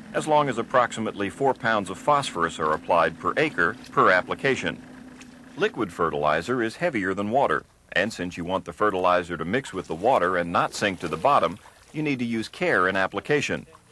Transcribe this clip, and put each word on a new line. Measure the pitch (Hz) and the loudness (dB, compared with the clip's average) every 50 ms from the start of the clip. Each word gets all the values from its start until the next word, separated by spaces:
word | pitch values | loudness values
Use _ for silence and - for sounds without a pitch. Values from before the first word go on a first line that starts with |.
| - - - | -16 -8 -6
as | - - 151 | -6 -2 2
long | 151 151 147 139 | 2 2 2 2
as | 117 113 | 0 -4
approximately | 113 - - 127 120 113 - 117 110 104 - 98 101 98 | -4 2 4 4 4 4 0 -4 -4 -4 -4 -4 -4 -4
four | - - 139 135 123 | -2 0 0 0 0
pounds | - - 113 113 107 95 90 | 0 0 0 0 0 0 -4
of | 95 87 | -8 -4
phosphorus | - - 147 143 135 - - 87 82 82 78 - | 0 2 2 2 2 -2 -2 -2 -2 -2 -2 -2
are | 82 78 78 | 0 0 0
applied | - - - 92 85 82 82 80 80 | 0 0 2 4 4 4 2 0 -2
per | - 90 - 127 | -4 -2 0 0
acre | 156 151 - - 85 85 - - - - | 0 0 0 0 0 0 0 -4 -10 -4
per | - 143 123 101 | 0 4 6 6
application. | 92 90 87 - 92 - - 139 127 - 98 85 65 - - - - - - - - - - - - - - - - | 6 4 2 0 -4 -2 0 0 0 0 -2 -4 -6 -6 -10 -18 -20 -20 -20 -20 -20 -20 -20 -20 -20 -20 -20 -18 -6
Liquid | 135 185 226 - 139 110 92 - | -4 -2 -2 -2 -2 -4 -4 -2
fertilizer | - 87 80 76 73 73 76 76 82 85 117 127 127 | -2 -2 0 0 0 2 2 2 2 0 -2 -2 -2
is | 113 110 - | -2 -2 -4
heavier | - 170 180 143 110 92 95 95 | -4 -4 -2 -2 -2 -2 -2 -2
than | 98 101 104 | -2 -2 0
water, | 113 139 131 101 78 67 - - _ _ _ _ - | 0 2 2 2 2 -2 -2 -6 _ _ _ _ -2
and | - 95 113 | 0 0 0
since | - - 87 90 82 - | -2 -6 -8 -8 -8 -8
you | 85 | -4
want | 85 95 92 82 | -4 -4 -4 -4
the | 87 85 | -6 -4
fertilizer | - 107 107 92 92 92 90 90 90 90 82 87 80 | 0 0 0 2 2 4 4 4 4 2 -2 -4 -6
to | 80 | -4
mix | 85 101 131 - - | -4 -4 -4 -4 -6
with | - 92 85 - | -8 -8 -8 -6
the | 82 | -6
water | 82 92 123 135 107 87 90 95 87 | -2 2 2 4 4 2 2 2 0
and | 87 85 | -2 0
not | 87 113 151 - - | 0 -2 -2 -2 -2
sink | - 113 101 92 80 | -2 -2 -2 -2 -4
to | - 85 | -4 -6
the | 78 80 | -4 0
bottom, | 95 135 143 143 87 82 87 - - - - - - - | 2 4 4 4 4 2 -2 -6 -12 -20 -20 -20 -20 -14
you | - 151 | -8 -6
need | 156 151 143 123 | -4 -2 -2 -2
to | 123 | -2
use | 117 117 113 107 - | -2 -2 -4 -4 -6
care | - - 180 156 135 98 90 92 | -6 -4 -2 2 2 4 2 2
in | 95 | 2
application. | 95 95 90 - 98 - - 147 147 - - 90 67 - - - - _ _ | 2 0 0 -2 -4 -2 0 0 0 0 -2 -4 -6 -6 -12 -20 -20 _ _